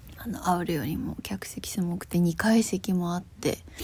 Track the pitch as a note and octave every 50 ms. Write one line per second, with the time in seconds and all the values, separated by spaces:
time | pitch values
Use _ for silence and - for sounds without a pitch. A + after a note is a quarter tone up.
0 | - - - - - A#3+ G3 - - F#3 F3+ F3 F3 F3 E3+ D3 - D3+ E3 -
1 | - - D#3 - - - G3 G3 - - - - - - - - F3+ F3 E3+ F#3
2 | - - - F3 F3 E3+ E3 - - A3 A3+ A3+ A3 - - F#3 - - F#3 F3+
3 | F3 E3+ F3 F3+ F#3 - - - - - - - - - - -